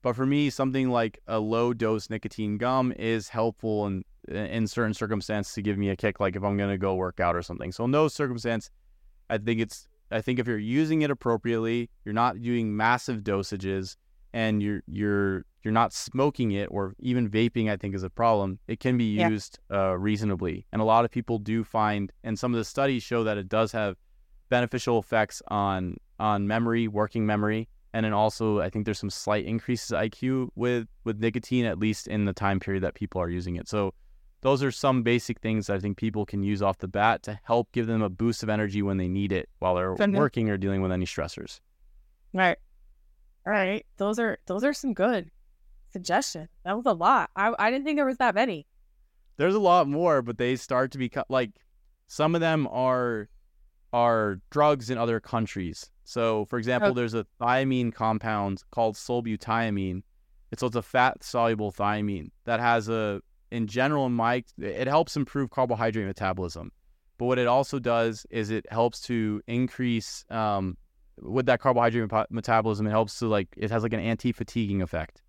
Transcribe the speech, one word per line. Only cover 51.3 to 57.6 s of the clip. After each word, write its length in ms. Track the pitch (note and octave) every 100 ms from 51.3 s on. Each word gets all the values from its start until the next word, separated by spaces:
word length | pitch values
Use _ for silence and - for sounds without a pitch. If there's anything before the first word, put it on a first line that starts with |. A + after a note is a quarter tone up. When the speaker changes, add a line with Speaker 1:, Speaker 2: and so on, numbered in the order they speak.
| C3 A#2 - _ _ _ _ _
Speaker 1:
some 280 | - D3+ E3+
of 60 |
them 260 | E3 D#3+ C3+
are, 580 | B2 C3 B2+ B2 A2 G#2 - _ _ - _ _
are 480 | A#2+ A#2+ A2+ G#2+ F#2 -
drugs 400 | D3 D3+ D3 A2+
in 80 | B2
other 220 | A#2 A2+
countries. 720 | - A#2 A2 G2+ F2 - - _
So, 420 | - A#2+ A2+ A2 G2+
for 140 | B2
example, 300 | A2+ B2 G3+
Speaker 2:
Okay. 60 | B2
Speaker 1:
there's 180 | A#2
a 120 | A2+ G#2 _
thiamine 540 | A#2+ B2+